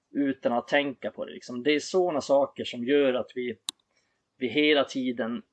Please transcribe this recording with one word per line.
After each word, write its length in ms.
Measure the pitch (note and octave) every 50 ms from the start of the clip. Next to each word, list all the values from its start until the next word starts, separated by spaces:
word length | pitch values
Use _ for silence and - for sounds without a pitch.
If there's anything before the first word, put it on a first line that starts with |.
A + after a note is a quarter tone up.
| _ _
utan 420 | - C#3 C#3+ C#3 C3 - - C3 A#2+
att 140 | A#2+ - -
tänka 440 | D3 C#3+ C#3+ C#3+ B2+ _ - -
på 140 | - - -
det. 80 | - -
Liksom. 300 | - - - B2 B2 B2
Det 80 | D3
är 80 | D3+ D3
såna 420 | - - - F#3 F3+ F3+ D#3 C3+
saker 440 | - - C#3 C#3 C#3 - - - A#2
som 180 | - - A#2+ A#2+
gör 300 | B2 C#3+ C#3+ C#3+ C3 B2
att 180 | B2 A2 - -
vi, 220 | B2+ B2 B2 A2 _ - - - _ _ _ _ _ _ _ _ _ _ _ _ -
vi 100 | B2+ A#2
hela 360 | G#2+ D3 D3+ D3+ D3+ C#3+ B2+
tiden 580 | - - C3+ B2+ C3 A#2+ A#2+ A#2 A2+ A#2+ A2+ - _